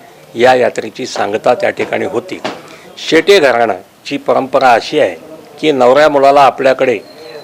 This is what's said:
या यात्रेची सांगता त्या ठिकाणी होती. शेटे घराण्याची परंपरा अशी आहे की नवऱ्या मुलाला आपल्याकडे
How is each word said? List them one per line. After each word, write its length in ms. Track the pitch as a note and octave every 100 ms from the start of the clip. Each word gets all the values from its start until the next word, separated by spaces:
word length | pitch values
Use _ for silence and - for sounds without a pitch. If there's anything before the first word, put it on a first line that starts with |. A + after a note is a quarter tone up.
| - - - A2+
या 140 | B2
यात्रेची 520 | B2+ A2+ - A2 - B2+
सांगता 480 | - G#2 G#2+ C3
त्या 160 | B2 A#2
ठिकाणी 340 | G#2 G#2+ A2+
होती. 360 | A2 G#2 - F#2+ - - - - - - -
शेटे 300 | D#3+ D#3+ G3+
घराण्याची 800 | C#3 A#2 A2+ F#2+ - _ - C#3+
परंपरा 560 | - B2 C3 C#3 B2+
अशी 280 | A2+ - D3+
आहे 160 | A2 D#2+ - - - -
की 120 | D3+
नवऱ्या 360 | C#3 B2 C3+ D#3
मुलाला 340 | C#3+ C3+ C#3+
आपल्याकडे 560 | C3+ B2+ C3 B2+ C3 G#2+ - - - -